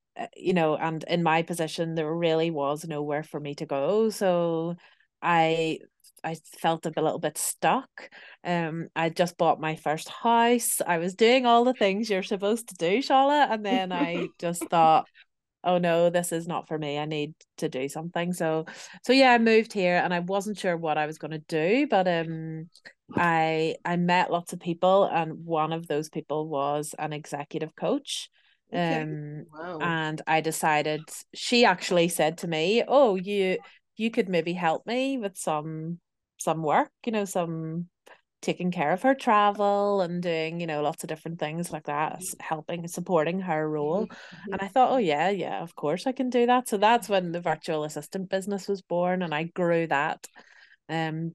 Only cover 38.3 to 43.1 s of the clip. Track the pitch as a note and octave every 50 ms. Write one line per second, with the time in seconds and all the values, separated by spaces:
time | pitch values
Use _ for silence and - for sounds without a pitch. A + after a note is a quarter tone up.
38.3 | _ _ - - D#3+ - F3+ F3+ F3 F3+ D3 D3 F3 F#3 - C4 C4+ C4+ - B3
39.3 | G#3+ G#3 G#3 G#3 G3+ G3+ G3+ G3+ G3+ G3+ G3+ G3+ G3+ G3 F3+ E3+ F3 F3 F3 F3
40.3 | E3 D#3+ D#3+ D#3+ E3 E3+ F3 E3 D3+ D3 D3 D3 E3+ - - - D#3 D#3 - E3
41.3 | E3 F3 D#3+ D3+ D3+ E3+ F3 - - D#3 - - D3 D3 D#3 D3 - E3 F#3 -
42.3 | - - - - D#3+ D#3 D3+ - F3 E3+ E3+ E3+ - - F3 -